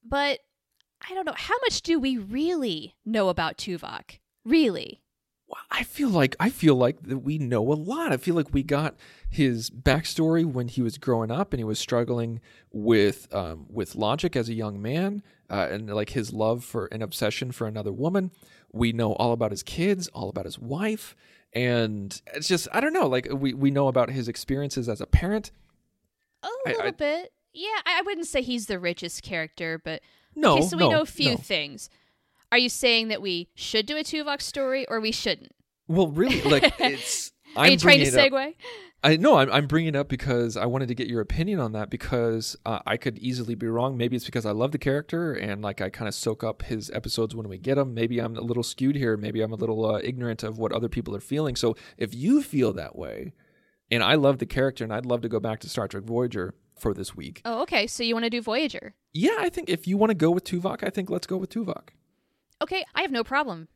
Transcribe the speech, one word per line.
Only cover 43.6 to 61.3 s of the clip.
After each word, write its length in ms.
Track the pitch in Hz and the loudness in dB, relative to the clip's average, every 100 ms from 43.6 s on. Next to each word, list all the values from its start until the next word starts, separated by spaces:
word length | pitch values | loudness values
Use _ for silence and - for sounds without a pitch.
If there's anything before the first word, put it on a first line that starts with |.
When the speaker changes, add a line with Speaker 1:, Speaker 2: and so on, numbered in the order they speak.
| 117 | -2
Speaker 2:
wrong. 300 | 117 127 131 | 0 0 0
Maybe 180 | 120 123 | -2 -2
it's 80 | - | -4
because 200 | 127 107 | -4 -2
I 60 | |
love 200 | 104 127 | 0 0
the 60 | 147 | 0
character 540 | 143 139 151 165 170 | 0 0 -2 -4 -2
and, 280 | 135 98 101 | -4 -4 -4
like, 180 | 104 98 | -6 -4
I 100 | 98 | -6
kinda 220 | - - | -4 -8
soak 320 | - - 110 | -4 -4 -2
up 180 | 113 110 | -4 -6
his 260 | - 110 101 | -6 -6 -4
episodes 440 | - - - 110 | -8 -4 -2 -2
when 140 | 110 107 | -2 -8
we 100 | 92 | -8
get 200 | 127 135 | 0 0
'em. 160 | 135 | 0
Maybe 240 | 113 117 120 | 0 0 0
I'm 160 | 117 113 | -2 -4
a 40 | |
little 200 | 117 120 | -2 -2
skewed 340 | 117 - 131 143 | -2 0 0 2
here. 200 | 123 110 | 2 0
Maybe 240 | 107 110 | 0 -2
I'm 120 | 110 | -2
a 40 | 110 | -2
little, 280 | 113 110 110 | -2 0 2
uh, 140 | 107 | 0
ignorant 400 | - 127 120 110 | -2 -4 -4 -4
of 160 | 107 110 | -6 -2
what 140 | 110 | -2
other 160 | 113 113 | 0 -2
people 280 | - 113 101 | -4 -6 -8
are 40 | |
feeling. 360 | - 143 151 123 | -4 -2 -2 0
So 180 | 117 110 - - | 0 0 -8 -6
if 160 | 107 | -6
you 280 | 117 151 285 | -2 2 2
feel 300 | 277 143 117 | 2 2 2
that 200 | 95 78 - | 2 -8 -10
way, 360 | 76 52 64 - _ _ _ _ _ | -10 -8 -12 -14 _ _ _ _ _
and 120 | 120 | 0
I 100 | 98 | 4
love 240 | 151 139 135 | 6 6 4
the 80 | 117 | 0
character 380 | - 135 127 | 0 0 0
and 80 | 113 | -6
I'd 120 | 107 123 | -4 -2
love 140 | 120 | -2
to 60 | 113 | 0
go 120 | 110 | -2
back 200 | 110 110 | -2 -6
to 80 | - | -6
Star 200 | - 101 | -6 -4
Trek 160 | 98 | -6
Voyager 500 | 104 117 123 107 90 - _ _ | -4 -2 -2 -2 -6 -8 _ _
for 160 | 117 | -4
this 200 | 95 95 - | -2 -6 -10
week. 260 | 71 - | -12 -10
Speaker 1:
Oh, 180 | - 233 | -8 -6
okay. 240 | 330 277 208 | -2 0 0
So 160 | - | -2
you 120 | 233 | -2
wanna 160 | 226 233 | 0 0
do 100 | 240 | -2
Voyager? 520 | 220 233 302 - - _ _ | -2 0 0 -4 -14 _ _
Speaker 2:
Yeah, 220 | 151 240 440 | 0 2 2
I 100 | 359 | -2
think 200 | 349 330 | -4 -4
if 180 | 170 - | -4 0
you 80 | 196 | 2
wanna 180 | 220 | 4
go 160 | 202 156 | 4 4
with 140 | 175 | 4
Tuvok, 400 | - 175 185 - - | 0 -4 -2 -4 -4
I 40 | |
think 200 | 190 190 | -4 -4
let's 160 | 180 | -6
go 100 | - | -4